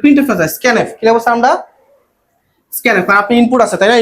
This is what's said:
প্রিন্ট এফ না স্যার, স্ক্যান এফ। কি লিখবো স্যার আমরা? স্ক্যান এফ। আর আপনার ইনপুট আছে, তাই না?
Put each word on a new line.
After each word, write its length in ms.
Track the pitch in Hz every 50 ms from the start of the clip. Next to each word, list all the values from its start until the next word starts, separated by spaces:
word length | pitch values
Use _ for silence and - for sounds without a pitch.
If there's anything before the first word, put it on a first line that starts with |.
প্রিন্ট 160 | - 294 285 285
এফ 60 | - 240
না 60 | 202 175
স্যার, 100 | 160 156 -
স্ক্যান 200 | - - 247 226 196
এফ। 80 | - - -
কি 40 | - 220
লিখবো 160 | 226 233 226 226
স্যার 100 | 240 233
আমরা? 140 | 233 233 269 349 - - - _ _ _ _ _ _ _ _ _ _ _ _ _ _ _ _ _ _ _ _ -
স্ক্যান 180 | - - 240 208 185
এফ। 60 | 180 -
আর 60 | 196 208
আপনার 140 | 202 - 240 240
ইনপুট 180 | 240 233 254 240 214
আছে, 100 | - 190 170
তাই 80 | 196 214
না? 40 | 247 233